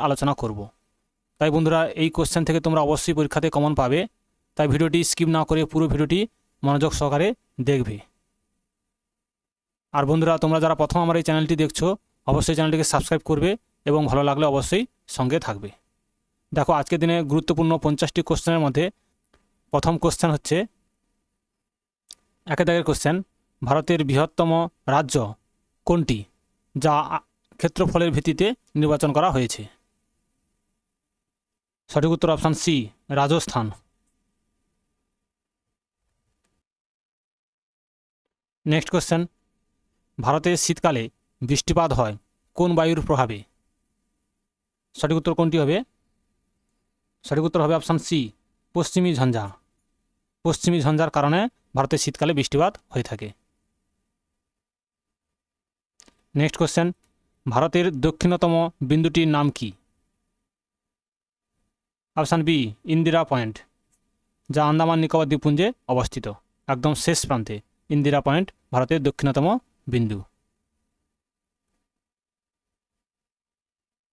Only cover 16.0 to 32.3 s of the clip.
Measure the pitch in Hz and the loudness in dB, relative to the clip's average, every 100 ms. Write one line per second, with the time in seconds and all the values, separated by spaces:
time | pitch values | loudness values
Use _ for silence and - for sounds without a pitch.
16 | _ _ _ _ _ - 143 151 143 170 | _ _ _ _ _ -2 2 0 0 0
17 | 165 170 147 156 - 156 160 160 151 151 | 2 0 0 0 0 0 2 2 0 0
18 | 156 - - 156 - 165 147 139 180 - | -2 -2 -2 -2 0 0 0 0 -2 -4
19 | _ _ _ _ _ _ _ 143 160 170 | _ _ _ _ _ _ _ -2 0 0
20 | 170 - 170 151 - 160 220 _ _ _ | 0 0 0 0 -2 -2 -2 _ _ _
21 | _ _ _ _ _ _ _ _ _ _ | _ _ _ _ _ _ _ _ _ _
22 | - - _ _ - 147 170 170 156 147 | -20 -20 _ _ -6 -2 2 2 0 0
23 | 147 180 - _ _ _ 120 147 151 170 | 0 -2 -4 _ _ _ -2 0 0 0
24 | 139 135 160 - 165 165 170 - - 139 | 2 0 0 0 2 0 -2 -6 0 0
25 | 143 139 107 110 _ _ _ _ - 175 | 2 -2 -2 -8 _ _ _ _ 0 0
26 | 143 110 101 _ _ _ _ 139 156 147 | 0 -4 -8 _ _ _ _ -2 2 2
27 | 151 160 - _ _ - 170 - 180 170 | 0 -6 -10 _ _ -4 -4 0 0 2
28 | 170 139 160 156 196 254 _ 151 151 147 | 2 0 0 0 0 -2 _ -2 0 2
29 | 151 143 180 139 120 - 104 _ _ _ | 2 2 2 2 -2 -4 -14 _ _ _
30 | _ _ _ _ _ _ _ _ _ _ | _ _ _ _ _ _ _ _ _ _
31 | _ _ _ _ _ _ _ _ - 151 | _ _ _ _ _ _ _ _ -6 0
32 | 156 170 165 | 0 2 0